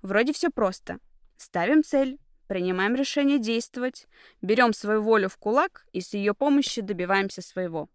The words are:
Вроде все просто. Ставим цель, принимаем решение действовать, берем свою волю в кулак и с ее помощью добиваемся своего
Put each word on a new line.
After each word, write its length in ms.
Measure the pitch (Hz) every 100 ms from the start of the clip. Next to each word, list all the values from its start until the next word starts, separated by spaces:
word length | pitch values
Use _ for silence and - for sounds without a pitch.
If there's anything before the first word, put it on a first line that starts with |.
Вроде 320 | 190 196 247
все 180 | 302 339
просто. 500 | 262 208 185 - - _ _ _ _
Ставим 460 | - 180 180 311
цель, 360 | 302 277 269 277 _ _ _
принимаем 480 | 196 180 185 202
решение 440 | 254 269 294 277 285
действовать, 720 | 220 226 - - 254 - _ _ - _
берем 320 | 180 226 240
свою 300 | 208 208 214
волю 260 | 214 220 190
в 80 | -
кулак 500 | 208 247 359 - _
и 80 | 185
с 140 | 180
ее 180 | 208 202
помощью 480 | 208 285 285 262 -
добиваемся 600 | 196 185 180 196 196 -
своего 480 | 175 - 180 165 156